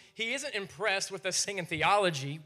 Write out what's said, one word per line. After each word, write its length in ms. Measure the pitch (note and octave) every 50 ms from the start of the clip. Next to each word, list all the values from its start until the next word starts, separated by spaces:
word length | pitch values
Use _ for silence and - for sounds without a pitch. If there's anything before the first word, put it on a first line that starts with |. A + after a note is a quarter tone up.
| - - _
he 200 | - A3+ A3+ B3
isn't 220 | C#4 C#4+ C#4+ A3
impressed 560 | G#3 G3 - - D3 G3+ G#3+ F#3+ G3 F#3 -
with 140 | F#3+ F#3 -
us 100 | F#3+ F3 -
singing 280 | - G3 G3+ F#3+ E3+
theology, 760 | - E3+ D#3 D3+ E3+ G3 G#3 G3+ F3+ D#3+ C3+ C3+ C#3 D3 D#3+ D3+